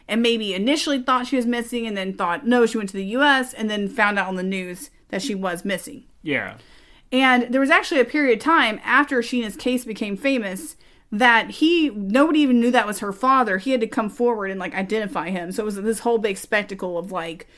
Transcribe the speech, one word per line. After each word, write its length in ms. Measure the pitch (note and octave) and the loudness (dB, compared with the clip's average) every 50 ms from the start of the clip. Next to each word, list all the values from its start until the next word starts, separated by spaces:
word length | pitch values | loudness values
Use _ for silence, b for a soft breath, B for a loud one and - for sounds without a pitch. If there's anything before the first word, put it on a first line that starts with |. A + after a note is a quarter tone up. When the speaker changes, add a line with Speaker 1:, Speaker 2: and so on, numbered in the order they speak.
| B | B
Speaker 1:
and 140 | - G#3 A3+ | -2 0 2
maybe 320 | A#3 A#3 A#3 A3+ A3 G3+ F3+ | 2 2 2 0 -2 -2 -2
initially 480 | F#3 G3+ B3+ D4+ D4+ - D#4+ C#4 C4 | 0 2 2 2 2 0 -2 -2 -2
thought 260 | B3+ - B3+ B3 B3 | 0 0 0 0 0
she 80 | B3 C#4+ | 0 0
was 100 | B3+ A#3 | 0 2
missing, 400 | A#3+ A#3+ A#3+ A#3 A#3 A#3+ A#3+ A3+ | 2 0 0 -2 -4 -4 -4 -4
and 120 | A3+ G#3 | -4 -4
then 160 | G3 F#3+ F#3+ F#3+ | -4 -4 -4 -4
thought, 340 | G3 G3 F3 E3+ D#3+ - | -2 -2 -2 -2 -2 2
"No, 180 | A#3 B3 B3 A#3 | 2 4 4 4
she 120 | A3 - | 4 2
went 120 | A3 G#3 F#3+ | -2 -4 -6
to 40 | - | -6
the 80 | G3 G3 | -8 -6
U 180 | F#3+ A3 B3+ C#4+ | -4 0 2 4
S," 300 | D4 C#4 C4 B3+ B3 - | 4 4 2 0 -4 -6
and 160 | - A3 G#3+ | -6 -6 -4
then 200 | G#3+ G#3 G3+ F#3+ | -2 -4 -4 -4
found 280 | - - G#3 G#3 G3+ | 0 0 2 2 2
out 100 | G3 F#3 | 0 -2
on 80 | F#3+ F#3+ | -2 -4
the 80 | F#3 F#3 | -4 -4
news 480 | F#3+ F#3+ F#3+ F3+ F3+ F3+ F3+ - - _ _ _ _ | -4 -4 -4 -6 -8 -10 -12 -14 -18 _ _ _ _
that 120 | - G3 | -8 -6
she 140 | F#3+ F#3 G#3 | -4 -4 -4
was 300 | F#3+ F#3+ F#3 F3 F3 - | -4 -4 -4 -4 -4 -4
missing. 400 | G3 G3 F3+ - - C#4+ - - _ _ _ | -4 -4 -4 -6 -12 -16 -18 -20 _ _ _
Speaker 2:
Yeah. 320 | - D#3 C#3 A#2+ G2+ F#2 A2 A2+ b b b b b b b b b b | -6 -4 -4 -2 -4 -6 -10 -16 b b b b b b b b b b
Speaker 1:
And 360 | - B3+ C4+ C4 B3+ B3 A#3+ A#3+ | 0 2 4 4 4 4 2 2
there 120 | A#3+ C4+ | 0 2
was 100 | C4+ C4+ | 4 4
actually 280 | E4 F#4+ - - F4 C#4 | 4 2 2 2 2 2
a 60 | A#3 | 2
period 320 | A#3+ - D4+ C#4+ C4 A3+ | 2 0 2 2 2 2
of 60 | G#3+ - | 2 2
time 360 | D4+ E4 D#4+ B3+ A3+ G#3+ - - | 2 4 4 4 2 -2 -4 -2
after 340 | - A#3 C4 C#4+ - C#4 A#3+ | 2 2 2 2 2 0 -2
Sheena's 380 | A3+ - B3+ B3 A3+ G#3+ G3+ | -2 0 -2 -2 -2 -4 -8
case 260 | G#3 - B3 B3+ B3 A#3+ | -4 -2 0 0 0 -2
became 320 | A3+ G#3+ - A3 G#3 G3+ | -6 -8 -6 -6 -6 -4
famous 600 | F#3+ - C4+ C4+ B3 G#3 F#3+ F#3 F#3 - - - b b b b b b b | -2 0 0 0 0 -2 -4 -6 -8 -10 -12 -14 b b b b b b b
that 400 | G#3+ G#3 B3+ A#3+ A#3 A3 G3+ G3 | 0 4 4 6 6 4 2 -2
he, 400 | G3+ - D4+ D#4+ F4 E4+ D#4 C#4 | -2 0 2 4 4 4 2 0
nobody 520 | G#3 G#3 G3 F#3+ G#3 C4 D4 D#4+ D4+ D4+ | -2 -4 -2 2 4 4 4 4 4 4
even 180 | D4 C4 B3 A#3+ | 4 4 4 4
knew 100 | A#3 B3 | 4 4
that 160 | B3 A#3+ G#3+ | 4 2 2
was 140 | G#3 G#3 - | 0 -4 -4
her 140 | G#3+ G3+ F#3+ | -6 -6 -4
father. 460 | - B3+ C4 C4+ C4 B3 G#3+ F#3 F#3 | 0 2 4 4 4 4 2 0 -2
He 120 | F#3+ C4+ | 0 0
had 80 | C4 B3+ | 0 0
to 80 | A3+ | 0
come 220 | G#3+ - A#3+ A3 G#3 | -2 -2 -2 -4 -2
forward 420 | - - A#3+ A#3+ A#3 G#3+ G3 F#3+ | -2 0 0 0 0 0 -4 -6
and, 80 | G3 F#3+ | -6 -6
like, 160 | F3+ F3+ - | -8 -6 -6
identify 540 | F#3 G3 F#3+ G#3 A3 G#3+ G3 - F3 D#3 E3+ | -6 -4 -2 -2 -2 -2 -4 -4 -6 -4 -4
him. 240 | F#3+ F3 E3+ F3 F#3 | -4 -4 -6 -6 -6
So 100 | - G#3 | -4 -4
it 20 | |
was 120 | G#3+ G3+ | -4 -6
this 220 | G3 G3 A3 A3 G#3 | -2 -2 -2 -2 0
whole 180 | - A#3+ A#3 | 0 0 2
big 200 | A3+ G#3+ G#3+ G3 | 2 0 -2 -4
spectacle 600 | - - - A3 G#3 G#3 G#3 G3+ F#3+ G3 F3+ F3 | -6 -4 -2 -2 -2 -2 -4 -8 -8 -6 -6 -4
of, 160 | E3+ F3 F#3+ F#3 | -6 -6 -6 -8
like, 340 | F3 E3 E3 E3 E3 - b b | -8 -8 -8 -10 -14 -16 b b